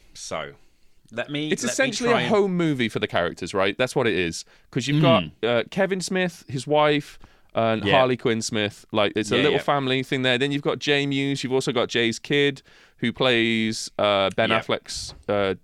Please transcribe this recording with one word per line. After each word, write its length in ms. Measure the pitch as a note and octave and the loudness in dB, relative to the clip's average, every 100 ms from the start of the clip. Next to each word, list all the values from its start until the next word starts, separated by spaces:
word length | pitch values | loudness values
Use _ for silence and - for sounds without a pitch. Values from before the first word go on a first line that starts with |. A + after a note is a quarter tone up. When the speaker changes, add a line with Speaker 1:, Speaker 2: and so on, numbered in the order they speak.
| - | -20
Speaker 1:
so 400 | - - E2+ C#2+ C#2+ - _ - - _ | -18 -10 -8 -10 -14 -20 _ -20 -20 _
let 180 | A2+ A#2+ | -10 -8
me, 220 | D3 D3+ | -6 -4
Speaker 2:
It's 120 | F#3+ | -2
Speaker 1:
let 60 | A#3 | -2
me 20 | |
Speaker 2:
essentially 380 | - C4 G#3 A#3+ | 0 -2 0 0
Speaker 1:
try 120 | A#3 | 0
Speaker 2:
a 20 | A#3+ | 2
Speaker 1:
and 80 | |
Speaker 2:
home 240 | G#3+ G3 F3+ | 2 2 2
movie 320 | E3 C#3 A2+ | 0 0 -2
for 100 | G#2 | -2
the 80 | G#2 | -2
characters, 460 | G#2+ F2 - F2+ | 0 -2 -2 -4
right? 240 | G2+ F#2+ - | 0 0 0
That's 180 | B2+ D#3 | -2 0
what 120 | A#2 | 0
it 60 | F2+ | 0
is. 280 | F2 E2 - _ _ | -2 -4 -12 _ _
'Cause 160 | C#3+ B2 | -6 -2
you've 160 | D3 | 2
Speaker 1:
Mm. 280 | E3+ E3 D#2+ - | 4 4 2 -4
Speaker 2:
got, 80 | A2+ | 0
uh, 140 | A#2+ - | 0 0
Kevin 320 | - F#3+ F#3+ | -2 -2 -2
Smith, 420 | F3 F#3 F3+ - - | -2 -2 -2 -4 -10
his 180 | C3+ B2 | -10 0
wife, 540 | D3+ D3+ D3 - - - - _ | 2 4 2 -2 -14 -20 -20 _
and 300 | - A2+ A2 | -2 0 0
Speaker 1:
Yeah. 140 | G#2 C#3 | 4 4
Speaker 2:
Harley 200 | C3 B2+ | 4 2
Quinn 240 | B2+ A2+ | 0 0
Smith. 440 | A2+ A2+ G#2 - - | -2 -2 -2 -4 -4
Like, 220 | G#2+ G2+ A2 | 0 2 0
it's 140 | G#2+ | 0
a 40 | B2 | 2
Speaker 1:
Yeah, 60 | |
Speaker 2:
little 140 | D3+ - | 2 2
Speaker 1:
yeah. 60 | |
Speaker 2:
family 400 | - C#3+ C3+ C3 | 0 0 0 -2
thing 180 | C3 C#3 | -2 -2
there. 140 | B2+ B2 | 0 2
Then 140 | C#3+ | 0
you've 100 | C#3+ | -2
got 180 | D3 - | -2 -2
Jay 260 | - C#3+ C#3+ | 0 0 0
Muse. 380 | C#3 C#3 C#3 | -2 -2 -2
You've 100 | B2+ | 0
also 180 | C3 C3 | 0 0
got 160 | B2 G#2 | 0 0
Jay's 280 | A#2+ A#2 A2 | 0 0 -2
kid, 440 | - C#3+ C#3+ C3+ - - - _ | -2 0 2 -2 -12 -20 -20 _
who 140 | A#2+ | -6
plays, 800 | A2 C3 A#2 A2+ A2+ A2 A2 - - | 0 2 2 2 2 0 -4 -8 0
uh, 300 | G#2 G2+ F#2+ F#2 | 2 4 2 0
Ben 140 | A2+ | 0
Speaker 1:
Yeah. 100 | A2 | 0
Speaker 2:
Affleck's, 520 | - A2+ - - - - - | 0 -4 -6 -12 -12 -12 -4
uh, 280 | G2+ G2 F2+ | 0 0 -2